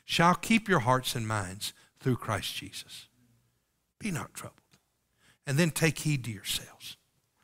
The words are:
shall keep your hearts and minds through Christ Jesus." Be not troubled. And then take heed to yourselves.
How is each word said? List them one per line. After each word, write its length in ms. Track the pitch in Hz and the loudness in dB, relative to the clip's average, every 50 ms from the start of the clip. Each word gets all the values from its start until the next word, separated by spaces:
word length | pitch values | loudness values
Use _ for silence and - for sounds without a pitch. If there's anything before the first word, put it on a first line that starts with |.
| _ | _
shall 300 | - - - 170 175 180 | -2 2 6 6 6 6
keep 340 | - - - 220 226 - - | 4 2 2 2 2 4 4
your 120 | 185 156 | 2 2
hearts 360 | 113 123 127 131 127 - - | 4 4 2 2 2 -2 -4
and 100 | 123 110 | -4 -2
minds 460 | 110 110 107 95 90 92 101 - - - _ _ _ _ _ | -2 -2 -2 -4 -6 -8 -8 -10 -10 -10 _ _ _ _ _
through 180 | - 135 123 | 0 0 0
Christ 380 | - - - 107 98 - - - | 0 -2 -4 -4 -4 -4 -6 -8
Jesus." 540 | - - - - - - - - - - _ _ _ _ _ _ _ _ _ _ _ _ _ _ _ _ _ _ - | -8 -12 -12 -14 -14 -16 -16 -18 -18 -20 _ _ _ _ _ _ _ _ _ _ _ _ _ _ _ _ _ _ -10
Be 140 | - 214 | -8 -6
not 200 | 170 127 - - | -6 -6 -8 -10
troubled. 460 | - - - - _ _ _ _ _ _ _ _ _ _ _ _ _ _ _ _ _ _ - | -12 -14 -14 -16 _ _ _ _ _ _ _ _ _ _ _ _ _ _ _ _ _ _ -6
And 140 | 147 131 143 | -2 2 2
then 140 | 180 160 | 2 2
take 280 | - - 165 160 - - | 2 2 2 2 2 2
heed 220 | - 156 147 135 113 | -2 -2 -2 -2 -2
to 60 | 120 | -6
yourselves. 680 | 107 95 - - - - - - - - - - - _ _ _ _ _ _ _ _ _ | -8 -8 -6 -6 -6 -6 -6 -10 -20 -18 -18 -18 -18 _ _ _ _ _ _ _ _ _